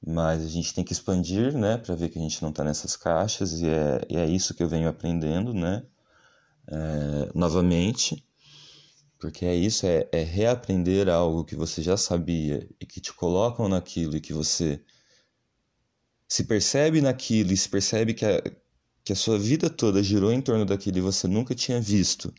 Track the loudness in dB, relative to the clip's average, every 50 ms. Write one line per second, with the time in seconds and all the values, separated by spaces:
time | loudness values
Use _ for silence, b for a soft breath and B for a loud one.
0 | -8 -4 -2 0 0 0 0 0 -2 -4 -4 -4 -4 -4 -4 -4 -4 -4 -6 -6
1 | -4 -2 0 0 0 0 0 0 0 0 0 0 0 0 0 -2 -4 -6 -4 -4
2 | -4 -4 -4 -4 -6 -6 -4 -4 -6 -6 -4 -4 -4 -4 -4 -4 -6 -8 -8 -4
3 | -2 0 0 2 0 0 -2 -4 -4 -4 -2 -2 0 0 2 2 2 2 0 -2
4 | -2 -2 -2 0 0 2 0 0 -2 -2 -2 -2 -2 0 0 0 0 -2 -2 -2
5 | -4 -2 -2 -2 0 0 0 -2 -2 -2 -2 -2 -2 -2 -2 -4 -6 -10 b b
6 | b b b b b b b b b b b b _ -10 -8 -6 -4 -4 -4 -4
7 | -2 -2 -2 -2 -4 -2 0 0 0 2 2 4 4 4 4 4 2 0 0 -2
8 | -4 -4 -4 -8 -10 _ B B B B B B B B B B B B B B
9 | B _ _ _ -12 -10 -6 -4 -2 0 2 2 2 2 0 0 2 2 2 2
10 | 2 0 0 -2 -2 0 0 2 2 2 2 0 0 0 0 2 2 4 4 4
11 | 4 4 4 4 2 2 0 0 -2 -4 -6 -6 -6 -4 -4 -2 0 0 0 0
12 | 0 0 0 -2 0 0 -2 0 0 -2 -2 -4 -6 -10 -16 -18 -20 -18 -14 -14
13 | -14 -14 -8 -4 -2 0 2 2 2 0 0 -2 0 0 0 0 -2 -4 -4 -4
14 | -4 -2 -4 -4 -6 -6 -6 -4 -4 -2 -2 -2 -2 -2 -2 -4 b b b b
15 | b b b b b b b b _ _ _ _ _ _ _ _ _ _ _ _
16 | _ _ _ _ _ -6 -4 -2 0 2 2 2 2 2 2 4 4 4 4 4
17 | 4 2 2 0 -2 0 2 2 4 4 2 2 0 0 -2 -2 0 0 0 0
18 | 0 0 0 0 2 2 2 2 0 -4 -10 -14 _ _ _ _ _ _ _ _
19 | -6 -4 -4 -2 0 2 2 2 2 2 2 2 0 -2 -2 0 2 4 4 4
20 | 4 4 4 4 4 4 2 2 2 2 2 2 2 2 0 0 -2 -2 0 0
21 | 0 0 0 0 0 0 0 0 0 -2 -4 -4 -2 -2 -2 -2 0 2 2 4
22 | 4 2 0 -4 -8 -12 -12